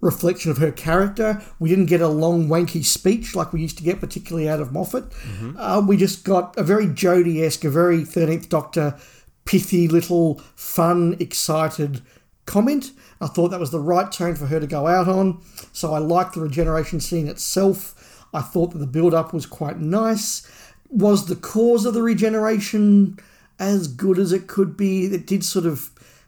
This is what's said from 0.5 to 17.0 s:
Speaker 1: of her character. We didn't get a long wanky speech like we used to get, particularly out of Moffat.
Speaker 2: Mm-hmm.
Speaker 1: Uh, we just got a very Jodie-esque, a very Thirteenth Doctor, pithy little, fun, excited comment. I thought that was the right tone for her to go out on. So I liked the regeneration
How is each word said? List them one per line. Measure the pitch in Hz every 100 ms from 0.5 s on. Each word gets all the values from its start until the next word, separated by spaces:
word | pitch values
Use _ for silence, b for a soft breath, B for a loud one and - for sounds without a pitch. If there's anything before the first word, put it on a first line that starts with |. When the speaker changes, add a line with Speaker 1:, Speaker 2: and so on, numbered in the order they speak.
Speaker 1:
of | 131
her | 156
character. | - 160 175 202 202 220 208 B -
We | 160
didn't | 190 170
get | 170
a | 165
long | 151 165 170 156
wanky | 165 170 165
speech | 135 - 185 226 -
like | 190 160
we | 165
used | 160 -
to |
get, | 165 202
particularly | - - - 165 156
out | 156
of | 131
Moffat. | 151 - 254 -
Speaker 2:
Mm-hmm. | - 135 95 113 180
Speaker 1:
Uh, | 202 196
we | 196 196
just | 190 -
got | - 185 175 -
a |
very | 160 208 196
Jodie-esque, | 135 196 180 170 160 160 -
a | 156
very | 147 175 170
Thirteenth | 147 175 160 165 -
Doctor, | 160 - 170 147 139 B B B _
pithy | - 196 - 180 170
little, | 170 170 175 160 139 B -
fun, | - - 170 175 170 170
excited | 165 - - 156 156 - 147 131 b b b _ -
comment. | 202 240 285 - b b b
I | 151
thought | - 175
that | 185
was | 147
the | 160
right | 147 180 196
tone | - 175 151
for | 139
her | 156
to | 147
go | 156 156
out | 185 180
on. | 190 190 175 B B B
So | - 160
I | 156
liked | 156 175 180
the | 170
regeneration | 156 139 165 160 151 156